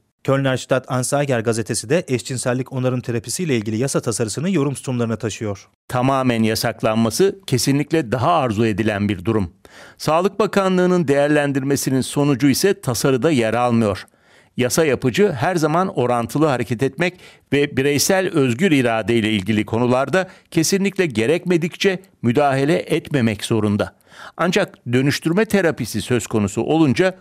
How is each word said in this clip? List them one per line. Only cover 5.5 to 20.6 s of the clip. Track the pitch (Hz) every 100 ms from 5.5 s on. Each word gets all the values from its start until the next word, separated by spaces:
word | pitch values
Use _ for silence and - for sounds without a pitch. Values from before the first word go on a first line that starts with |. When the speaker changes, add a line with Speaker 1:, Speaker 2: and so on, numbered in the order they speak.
| 98 - _ -
Speaker 2:
Tamamen | 123 127 135 127 117
yasaklanması | 110 110 120 107 117 113 113 - 196 - -
kesinlikle | 123 - 143 147 160 123
daha | 120 139
arzu | 170 131 104 113
edilen | 98 107 101 104
bir | 92 98
durum. | 110 90 - - - - -
Sağlık | - 160 190 190
Bakanlığı'nın | 214 196 190 185 180 180 139
değerlendirmesinin | 139 143 151 143 135 135 139 - 131
sonucu | - 147 143 127 143
ise | 123 196 196
tasarıda | - 113 143 131 151
yer | 139 110
almıyor. | 113 123 117 110 95 - _ _ _ _ -
Yasa | 120 175 160
yapıcı | 120 131 117 202
her | 131 156 180
zaman | 151 165 190
orantılı | - 123 120 117 143 156
hareket | 123 120 113
etmek | 135 131 180 180 - - -
ve | 139 143 123
bireysel | 139 143 - 190 185
özgür | 165 135 117 190
iradeyle | 143 120 113 107 117 107
ilgili | 107 95 107 107
konularda | 110 123 123 135 185 185 - -
kesinlikle | 165